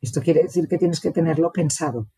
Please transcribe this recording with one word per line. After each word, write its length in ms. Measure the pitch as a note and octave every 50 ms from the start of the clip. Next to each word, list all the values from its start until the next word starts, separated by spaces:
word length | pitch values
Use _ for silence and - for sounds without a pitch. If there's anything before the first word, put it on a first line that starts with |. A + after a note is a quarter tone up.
| -
Esto 180 | - - D3+
quiere 220 | A#2+ - E3 D3+ E3
decir 260 | - - F3+ E3 -
que 100 | - -
tienes 220 | - E3+ E3+ D#3+
que 100 | - F3+
tenerlo 420 | - - E3 E3 D#3 C#3+ E3 E3+ -
pensado. 560 | - E3+ D3+ - - D#3+ D3 A#2+ A#2+ G#2+ G#2+ _